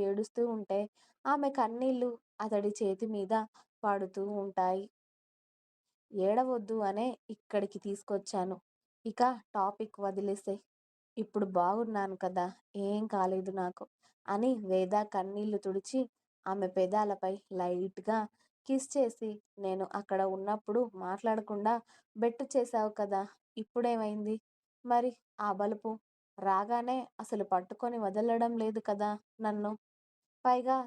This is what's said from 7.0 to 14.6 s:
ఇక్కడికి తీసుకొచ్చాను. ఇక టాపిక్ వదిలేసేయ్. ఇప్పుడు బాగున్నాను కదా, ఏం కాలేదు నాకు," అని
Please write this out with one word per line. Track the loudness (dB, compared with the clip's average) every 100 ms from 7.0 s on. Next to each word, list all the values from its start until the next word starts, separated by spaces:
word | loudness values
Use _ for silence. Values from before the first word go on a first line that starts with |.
| -2 -4 _
ఇక్కడికి | -16 _ -2 -2 -6
తీసుకొచ్చాను. | -8 -8 -4 -4 -2 -4 -4 -6 _ _ _ _
ఇక | -10 2 2 2 -6
టాపిక్ | -2 -2 -2 -10 -4
వదిలేసేయ్. | -4 -2 -2 -2 -4 -8 -8 _ _ _ _ -8
ఇప్పుడు | -4 -2 0
బాగున్నాను | 2 2 2 0 -2 -2 -2
కదా, | -2 0 -2 -4 _ -6
ఏం | -2 -2 0
కాలేదు | 0 2 0 -2
నాకు," | -2 -4 -4 -16 _ _ _ -4
అని | 0 2 0